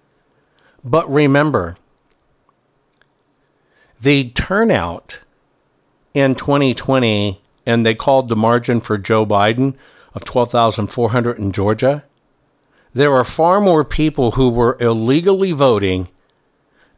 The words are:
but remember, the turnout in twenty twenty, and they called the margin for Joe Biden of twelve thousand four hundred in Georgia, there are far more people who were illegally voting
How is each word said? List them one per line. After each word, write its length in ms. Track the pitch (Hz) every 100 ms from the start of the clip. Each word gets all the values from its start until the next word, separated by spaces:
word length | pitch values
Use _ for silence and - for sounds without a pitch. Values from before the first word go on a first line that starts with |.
| _ _ _ _ _ _ _ _
but 260 | 123 156 156
remember, 640 | 143 143 139 151 120 85 87 _ _ _ _ _ _ _ _ _ _ _ _ _ _ _ _ _ _ _ _ _ _
the 300 | 127 143 123
turnout 920 | - - 196 226 123 85 85 - - _ _ _ _ _ _ _ _ _
in 220 | 147 135 127
twenty 400 | - 143 135 117
twenty, 640 | - 131 117 104 101 92 _ _ -
and 180 | 117
they 120 | 113 110
called 340 | - 135 123
the 60 | 110
margin 440 | 113 120 120 117
for 200 | - 107
Joe 260 | 95 110 104
Biden 480 | 101 104 117 139 131 _ _ _
of 100 | -
twelve 280 | - 127 120
thousand 360 | 120 113 107 101
four 220 | - 117
hundred 300 | 123 120 117
in 120 | 101
Georgia, 520 | 98 98 107 127 147 - _ _ _ _ _ _ _ _
there 200 | 120 147 131
are 80 |
far 360 | 120 - 165 196
more 240 | 196 156
people 480 | 135 - 156 143 120
who 200 | 131 127
were 260 | 117 117 123
illegally 720 | 117 113 113 147 180 190 196
voting 580 | 147 139 104 98 92 90 _ _ _ _ _ _ _ _